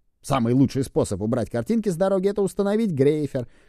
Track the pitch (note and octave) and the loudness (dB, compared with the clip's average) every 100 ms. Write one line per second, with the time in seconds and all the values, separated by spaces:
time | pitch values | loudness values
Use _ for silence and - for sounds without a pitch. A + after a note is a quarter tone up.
0 | _ _ - C3+ A2+ B2+ C3 C3 C#3 - | _ _ -4 0 2 4 4 2 -2 -2
1 | A#2 F#2 G#2+ B2 G#2 A#2 A#2 A3+ G#3 D#3+ | -2 -2 -2 -2 -2 -4 -2 -2 -2 0
2 | F#3+ G3 F#3+ G3+ G3 - G3 G#3+ A3+ C#3+ | 0 0 0 0 -2 -2 -2 0 0 2
3 | C3+ D3+ D3 C3+ A#2 - | 2 2 -2 -6 -10 -14